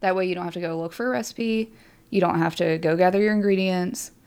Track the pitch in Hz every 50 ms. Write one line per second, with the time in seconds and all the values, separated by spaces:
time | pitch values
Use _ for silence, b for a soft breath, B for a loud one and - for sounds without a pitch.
0 | - 190 185 190 185 185 175 175 180 170 165 180 175 165 165 165 165 170 - -
1 | 233 254 254 247 226 - - - 233 226 226 220 220 226 B B B B B B
2 | B _ - 196 180 170 - 165 165 165 - - 170 165 160 165 170 156 165 170
3 | 180 180 190 196 208 214 214 208 202 202 196 190 190 185 185 180 180 180 - -
4 | - - - b b